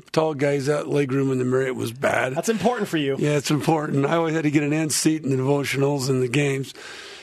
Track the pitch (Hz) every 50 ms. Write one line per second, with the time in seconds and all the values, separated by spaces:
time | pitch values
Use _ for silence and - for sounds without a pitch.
0 | - - - 160 160 156 156 127 147 143 143 143 131 143 147 147 160 139 143 143
1 | 143 127 135 139 135 135 131 127 123 127 127 131 135 131 127 113 113 117 117 135
2 | - 107 - 117 120 - 135 165 - 226 226 196 170 233 247 220 202 - 170 156
3 | 143 135 135 - - 147 147 147 135 - 151 139 - 156 165 151 151 151 147 139
4 | 139 143 165 165 165 160 156 160 147 151 139 151 147 143 151 156 160 151 - -
5 | - 156 156 156 151 139 131 127 131 139 143 143 135 117 120 135 139 143 143 139
6 | 127 139 131 127 127 123 117 147 147 139 135 135 135 - - - - - - -
7 | - - - -